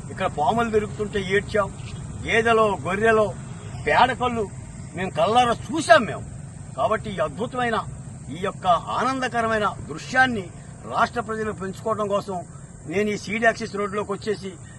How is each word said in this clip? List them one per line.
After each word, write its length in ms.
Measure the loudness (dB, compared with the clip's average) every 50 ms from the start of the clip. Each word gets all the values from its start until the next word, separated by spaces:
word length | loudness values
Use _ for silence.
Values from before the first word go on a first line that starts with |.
| -10 -10
ఇక్కడ 160 | -6 -2 -2 -2
పాములు 420 | 0 2 2 2 4 4 2 2
దొరుకుతుంటే 520 | 2 0 0 0 -4 -4 -4 -4 -2 -2
ఏడ్చాం, 520 | -2 0 0 0 0 0 0 0 0 0 -4 -10 -12 -12 -10 -10 -10 -10 -10 -8 -4 0
గేదెలో, 500 | 2 2 4 6 6 6 6 4 2 0 -2
గొర్రెలో 500 | -2 0 2 4 6 6 6 4 2 0 -6 -10 -12 -12 -12 -12 -10 -10 -4 0 2
పేడకళ్ళు 760 | 6 6 6 6 4 2 0 0 0 -2 -4 -4 -6 -10 -12 -12 -12 -12 -12 -10 -6
మేము 140 | -4 -4 -2
కళ్ళారా 440 | 2 2 4 6 6 6 6 6 4
చూసాం 500 | 0 -2 -4 -2 2 6 8 8 8 8
మేము. 200 | 4 -4 -6 -8 -10 -12 -12 -12 -12 -14 -14 -14 -10 -2 0
కాబట్టి 320 | 2 2 2 0 -2 -4
ఈ 80 | -2 -2
అద్భుతమైన, 680 | -2 -2 -2 -4 -6 -4 -2 -2 -2 0 0 -2 -2 -4 -8 -12 -12 -14 -14 -14 -12 -12
ఈ 80 | -8 -6
యొక్క 260 | -4 -6 -4 0 4 4
ఆనందకరమైన 1080 | 4 4 4 0 -2 0 0 0 0 0 -2 -2 0 0 0 2 2 2 2 0 0 -2 -8 -10
దృశ్యాన్ని 600 | -10 -10 -8 0 4 4 4 4 4 -2 -6 -8 -10 -14 -14 -14 -14 -12 -10 -4 0 2
రాష్ట్ర 240 | 2 2 0 -2
ప్రజలు 300 | -4 -4 -2 -4 -2 -4
పెంచుకోవడం 560 | -4 -6 -6 -8 -8 -4 -2 -2 -2 0 0 0
కోసం 340 | 0 0 -2 -2 -6 -8 -8 -10 -14 -16 -16 -16 -16 -14 -8 -4
నేను 220 | -2 0 0 0
ఈ 80 | 0 -4
సీడ్ 280 | -4 -4 -2 2 2
యాక్సిస్ 300 | 2 2 2 -2 -6 -4
రోడ్లోకి 360 | -4 -4 -4 -4 -4 -4 -4
వచ్చేసి 420 | -6 -6 -4 -4 -4 -4 -6 -10 -12 -12 -16 -16 -16